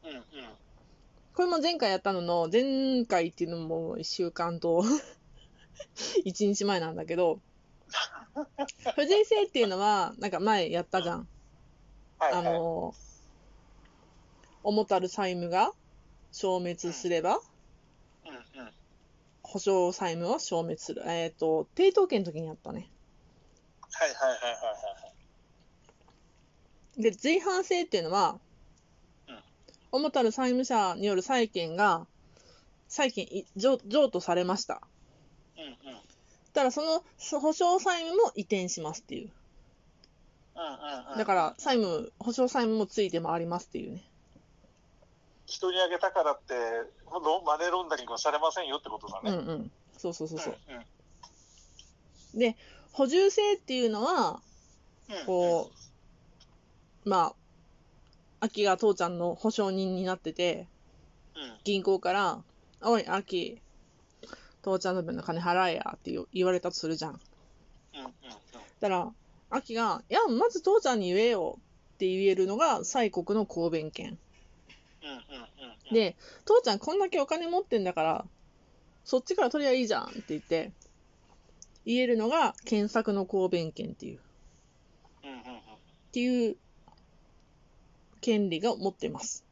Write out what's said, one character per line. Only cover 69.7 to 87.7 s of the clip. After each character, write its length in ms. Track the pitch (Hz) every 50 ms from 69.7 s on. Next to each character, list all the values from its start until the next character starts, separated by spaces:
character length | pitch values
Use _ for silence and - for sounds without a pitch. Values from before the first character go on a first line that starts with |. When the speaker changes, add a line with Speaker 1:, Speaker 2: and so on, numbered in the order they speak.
| 226
Speaker 2:
が、 280 | 226 233 214 170 - - _
「い 40 | 220
や、 100 | 392 466
ま 220 | 359 233 233 427 466
ず 140 | 480 349 -
父 180 | 370 403 440
ち 60 | -
ゃ 80 | 277 247
ん 40 | 220
に 140 | 190 180 180
言 100 | 196 220
え 60 | 240
よ」 300 | 233 196 160 - - - _ _ _ _ _ _ _
っ 40 | _
て 80 | 196
言 160 | 185 185 185 196
え 100 | 196 185
る 140 | 185 185
の 100 | 190 202
が 260 | 233 320 320 254 - -
債 280 | - - 262 233 208
国 260 | - 185 170 - 208
の 80 | 220 208
公 240 | - - 175 165 170
弁 220 | 165 160 156 156
権。 260 | - - 180 - - - - _ - - - - - - _ - - - _ _ - _ -
Speaker 1:
う 40 |
ん、 40 | 147
う 20 | 135
ん、 40 |
う 0 |
ん、 40 | 247 240 - 285 254 240 - _ - 269 247 226 - _ -
う 20 |
ん。 20 | 226
Speaker 2:
で、 220 | 226 214 180 - _ - - - - _
「父 180 | - 415 480 -
ち 40 |
ゃ 80 | 240 202
ん 40 | 208
こ 120 | - -
ん 80 | 330 403
だ 100 | 392 359
け 120 | - 349
お 60 | 277
金 180 | - 311 330 339
持 140 | 330 349 370
っ 20 | 403
て 140 | - -
ん 60 | 220 190
だ 100 | 180 165
か 80 | 165
ら、 240 | 156 160 165 - - 180 - _ - - _ _ _ _ _ _ _ _ _ _ _
そ 160 | - - 254
っ 20 |
ち 140 | 254 - 370
か 80 | 403 339
ら 80 | 240
取 120 | - 302 294
り 60 | 277
ゃ 40 | 254
い 80 | 262
い 60 | 247
じ 60 | 214 -
ゃ 80 | 127
ん」 40 | - -
っ 40 | -
て 100 | - - -
言 100 | 151 151
っ 20 |
て、 300 | - - 165 165 - 202 - - - - - _ _ _ _ _ _ _ - - _ _ - _ - - - - _
言 120 | 226 233
え 100 | 247 254
る 100 | 240 240
の 100 | 220 214
が 280 | 233 294 330 294 233 - - -
検 260 | - 233 214 208 208
索 220 | - 233 220 226 202
の 140 | 196 190
公 200 | 190 - 196 185
弁 240 | 185 185 175 165 160
権 200 | - - - -
っ 20 | -
て 140 | _ -
い 80 | - -
う。 40 | - - - _ - - - _ _ _ _ _ _ _ _ _ _ _ - _ _ -
Speaker 1:
う 40 |
ん、 20 | 277
う 40 | 269
ん、 20 |
う 40 | 247
ん。 0 |
Speaker 2:
っ 40 | 240 - - 226 - - - - _ _ _ _ _ -
て 80 | - 240
い 300 | 240 254 254 247 233 214
う 80 | - - _ _ _ - - - - _ - _ _ - _ _ _ - - _ _ _ - _